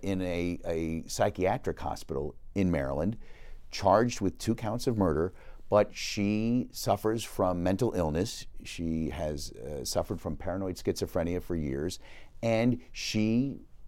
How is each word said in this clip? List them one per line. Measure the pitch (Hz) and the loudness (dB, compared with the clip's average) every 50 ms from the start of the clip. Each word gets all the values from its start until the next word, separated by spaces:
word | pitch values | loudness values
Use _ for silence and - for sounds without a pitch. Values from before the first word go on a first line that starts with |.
| - | 2
in | 95 98 92 | -2 0 0
a, | 92 90 85 87 87 87 87 80 - 87 | 0 0 0 0 0 0 -2 -2 -2 -2
a | 85 82 82 82 82 80 - - | -2 0 0 0 -2 -4 -4 -4
psychiatric | - - 107 104 - - 90 92 113 127 - - 78 - | 0 2 2 2 2 4 4 4 4 2 0 -2 -2 -2
hospital | - 76 - - - - 76 67 71 73 - - - - - | -2 -6 -6 -6 -6 -4 -4 -2 -2 -4 -6 -10 -12 -4 0
in | 98 98 90 | 2 4 4
Maryland, | 85 76 67 67 69 71 80 101 117 - - - - - - - - - - - | 4 2 2 0 0 0 0 0 -2 -4 -8 -12 -12 -14 -12 -12 -12 -12 -12 -10
charged | - - 101 98 95 107 120 123 120 - | -4 2 6 6 8 8 6 4 2 0
with | 104 92 - - | 0 0 0 0
two | - - 113 | 0 0 0
counts | - - 107 110 120 - | 0 0 -4 -2 -2 0
of | 135 113 | 0 2
murder, | 107 98 87 73 76 82 92 - - - - - - - - | 4 4 4 4 4 2 0 -2 -6 -14 -14 -14 -12 -2 4
but | 104 104 104 104 | 6 6 6 4
she | - - - - - - 101 101 107 107 110 113 120 127 113 - | 2 -6 -6 -4 -2 0 2 2 2 2 2 2 2 2 0 -2
suffers | - - - - 101 104 - 110 110 117 104 | -6 -4 0 0 2 2 2 0 0 0 -2
from | - - - 101 92 90 90 87 | -4 0 2 2 2 2 2 2
mental | 92 98 95 123 113 - | 2 2 4 2 2 2
illness. | 90 85 78 73 82 - 123 - - - - - - - | 2 2 2 2 2 0 0 -2 -8 -10 -10 -10 -12 -10
She | - - - 85 82 80 80 78 73 | -10 -8 -4 -2 0 0 0 0 -2
has, | 69 76 76 76 76 73 - - - | -2 -2 -2 -2 -2 -4 -6 -8 -10
uh, | - 57 69 76 69 64 | -10 -10 -8 -6 -6 -4
suffered | - - - - - 101 82 | -2 -2 -2 0 -2 -2 -4
from | - 92 76 - | -4 -4 -6 -4
paranoid | - 90 87 95 95 95 90 | -4 -4 -4 -2 -2 -4 -4
schizophrenia | - - 101 90 - 98 85 - 90 82 85 87 90 | -4 -2 -2 -2 0 -2 -2 0 0 0 0 0 -2
for | - - 90 | -2 -2 -2
years, | 82 76 71 65 69 76 90 - - - - - - - - - - - | -2 0 -2 -2 -2 -2 -4 -4 -6 -12 -16 -16 -16 -16 -16 -10 -4 0
and | 117 113 110 117 123 123 123 - - | 2 2 4 4 4 2 0 -2 -8
she, | - - - - - 110 107 107 113 120 135 139 - - - - - - - | -10 -8 -6 -2 0 2 4 4 4 2 2 0 -2 -8 -12 -16 -18 -18 -14